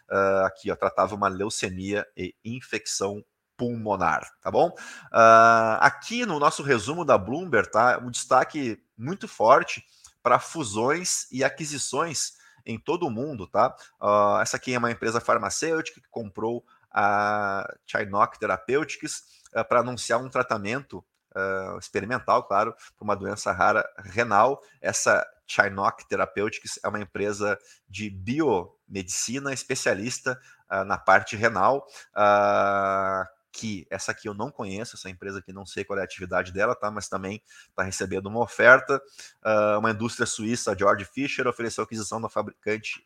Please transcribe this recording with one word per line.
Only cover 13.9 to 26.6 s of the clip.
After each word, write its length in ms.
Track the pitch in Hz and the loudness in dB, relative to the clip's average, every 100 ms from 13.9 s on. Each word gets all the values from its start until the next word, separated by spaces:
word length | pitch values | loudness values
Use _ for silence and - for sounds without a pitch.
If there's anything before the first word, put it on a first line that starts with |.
| - | -4
Ah, 400 | 101 104 104 101 | 2 4 4 2
essa 140 | 113 127 | 0 -4
aqui 180 | - 123 | -4 -2
é 20 | |
uma 140 | 120 | -2
empresa 280 | 117 113 117 | -2 -2 0
farmacêutica 800 | - 117 101 - 156 160 156 - | 2 0 0 -4 -2 -2 -4 -12
que 80 | _ | _
comprou 540 | 120 107 104 113 120 - _ _ | -12 -12 -6 -4 -4 -8 _ _
a 760 | 104 101 104 104 104 101 98 - - | 0 2 2 0 0 -2 -4 -6 -12
Chinook 560 | - - 104 101 117 - | -6 -4 -2 0 0 0
Therapeutics, 840 | 107 95 - 139 156 - 151 - - _ _ 113 | -2 -2 0 0 0 -6 -10 -12 -16 _ _ -4
ah, 80 | |
pra 160 | 110 120 | 2 2
anunciar 420 | 120 123 - 117 | 2 -2 -2 -2
um 80 | 131 | 0
tratamento, 760 | 127 123 113 101 127 139 92 - _ _ - | -2 -2 -2 -2 -6 -8 -16 -18 _ _ -6
ah, 420 | 98 95 95 95 | -4 -4 -6 -10
experimental, 640 | - 104 98 123 - 117 | -8 -6 -4 -4 0 0
claro, 320 | - 101 113 - - - | 2 0 0 -4 -16 -10
pra 80 | |
uma 120 | 104 98 | -4 -4
doença 360 | 98 104 104 | -4 -6 -4
rara 360 | 92 95 107 - - | 2 4 4 0 -8
renal. 640 | 98 95 120 101 123 143 - _ | -6 -2 2 4 4 2 -10 _
Essa 460 | 92 - 123 98 - _ - | -4 -2 2 2 0 _ -2
Chinook 600 | - 101 98 104 - - | 2 2 2 -2 -2 -4
Therapeutics 720 | 98 90 - 107 - | -4 -2 -2 -4 -4